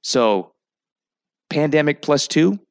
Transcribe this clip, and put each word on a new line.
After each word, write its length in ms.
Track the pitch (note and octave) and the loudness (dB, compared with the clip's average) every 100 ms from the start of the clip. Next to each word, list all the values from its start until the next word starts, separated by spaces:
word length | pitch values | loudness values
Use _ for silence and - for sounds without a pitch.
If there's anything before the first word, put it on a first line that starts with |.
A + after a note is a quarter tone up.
So 500 | - B2+ A2+ G2+ - _ _ _ _ _ _ _ _ _ _ | -2 0 2 0 -4 _ _ _ _ _ _ _ _ _ _
pandemic 520 | D3 D3+ D3+ D3+ D3 | -2 0 2 0 -2
plus 240 | - C#3+ - | -2 -2 0
two 320 | - E3+ G3+ _ | 0 0 0 _